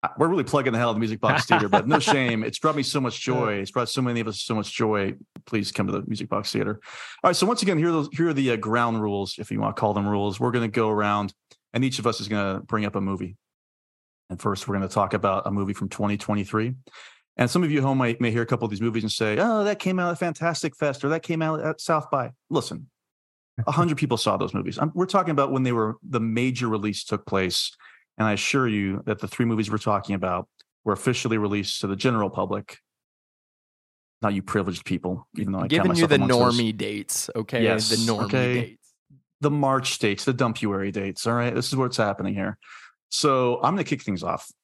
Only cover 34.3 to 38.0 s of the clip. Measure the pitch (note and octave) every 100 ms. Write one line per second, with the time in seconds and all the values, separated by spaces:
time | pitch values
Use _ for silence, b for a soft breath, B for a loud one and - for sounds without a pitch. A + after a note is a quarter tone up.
34.3 | G2+ - G#2 F#2+ E2+ - F2+ F2+ F#2 -
35.3 | - G2 F#2+ F#2+ D#3 F3+ E3+ E3 C#3+ B2+
36.3 | B2 B2 A#2+ A#2 G#2+ G2+ G#2 G2 - -
37.3 | A2+ A2 B2 A2+ A2 G#2+ A2